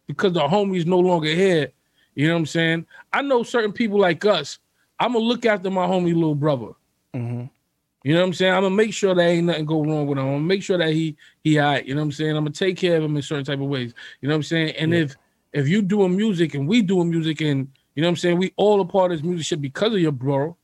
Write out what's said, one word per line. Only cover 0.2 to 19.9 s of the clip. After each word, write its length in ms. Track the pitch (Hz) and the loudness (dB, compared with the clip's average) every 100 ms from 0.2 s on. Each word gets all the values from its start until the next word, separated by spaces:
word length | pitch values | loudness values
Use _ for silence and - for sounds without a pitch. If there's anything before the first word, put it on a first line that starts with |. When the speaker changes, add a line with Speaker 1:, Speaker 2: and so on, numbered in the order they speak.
| 196 | 0
Speaker 1:
the 80 | 170 | 2
homie's 440 | 143 208 196 185 165 | 2 2 0 0 2
no 140 | 180 | 4
longer 300 | 180 170 156 | 4 2 2
here, 420 | 165 196 165 135 _ _ _ _ - | 2 2 2 0 _ _ _ _ -2
you 100 | 156 | 0
know 60 | |
what 60 | 170 | 0
I'm 60 | 160 | 0
saying? 400 | 165 165 165 165 - - | 0 0 -2 -6 -18 -6
I 80 | 214 | -4
know 220 | 277 247 | 0 0
certain 280 | 226 240 214 | 0 -2 -2
people 280 | 214 226 202 | -2 0 2
like 260 | 185 170 208 | 2 2 2
us, 320 | 175 143 - _ _ _ - | 0 -2 -14 _ _ _ -4
I'ma 200 | 208 240 | -2 0
look 260 | 226 240 233 | 0 0 0
after 240 | 208 190 | 0 -2
my 160 | 190 180 | -2 0
homie 300 | 185 175 165 | 2 2 2
little 180 | 160 | 0
brother. 380 | 147 151 135 107 - _ _ _ 127 | 0 0 -2 -6 -16 _ _ _ -8
Speaker 2:
Mm-hmm. 300 | 120 120 123 _ _ _ _ _ | -6 -8 -10 _ _ _ _ _
Speaker 1:
You 100 | 131 | 0
know 80 | 165 | 2
what 40 | 185 | 2
I'm 80 | |
saying? 200 | 165 185 | 0 2
I'ma 160 | 185 196 | 2 2
make 220 | 196 220 | 2 0
sure 220 | - 190 | 0 0
that 80 | 180 | 4
ain't 240 | 170 175 170 | 4 2 0
nothing 200 | 156 151 | -2 -2
go 180 | 160 | -2
wrong 240 | 151 151 143 | 0 -2 -2
with 100 | 139 | -2
him. 80 | 135 | -2
I'ma 120 | 143 | -2
make 240 | 160 196 | -2 -2
sure 160 | - 180 | -2 -2
that 100 | 160 | 0
he, 220 | 156 160 147 - _ | 0 -2 -6 -18 _
he 160 | 156 151 | 0 2
all 60 | 147 | 2
right, 120 | 135 - | 0 -2
you 80 | |
know 80 | 143 | -4
what 40 | 151 | -4
I'm 60 | |
saying? 220 | 139 156 151 | -4 -2 -2
I'ma 140 | 151 | -2
take 260 | 147 190 175 | -2 -2 0
care 220 | 185 160 | 0 0
of 60 | |
him 120 | 156 147 | 0 -4
in 60 | |
certain 240 | 135 147 139 | -4 -6 -4
type 140 | 139 | -4
of 80 | 139 | -4
ways. 260 | 139 120 - - - | -4 -6 -12 -20 -8
You 80 | 135 | -2
know 40 | |
what 40 | 156 | -2
I'm 60 | |
saying? 320 | 143 165 156 139 | 0 -2 -2 -2
And 160 | 160 | 0
Speaker 2:
Yeah. 60 | 170 | 0
Speaker 1:
if, 140 | 147 - _ _ _ | 0 -6 _ _ _
if 140 | 147 139 | -2 0
you 160 | 208 | 0
doing 320 | 185 208 185 185 | 2 2 2 2
music 400 | 220 170 160 143 | 0 0 -2 -2
and 120 | 147 | 0
we 140 | 240 | 2
doing 260 | 185 185 170 | 2 2 2
music 300 | 165 160 151 | 0 -2 -2
and, 260 | 156 139 135 _ _ | 0 -2 -4 _ _
you 80 | 139 | -2
know 60 | 170 | -2
what 60 | |
I'm 20 | 170 | 0
saying, 200 | 175 175 | 0 0
we 120 | 185 - | -2 0
all 260 | 202 208 | 2 4
a 40 | 180 | 2
part 260 | 196 180 | 2 2
of 80 | 165 | 0
this 40 | 165 | -4
music 200 | 175 147 | -4 -4
shit 160 | 170 | -4
because 320 | 139 - 214 | -6 -2 0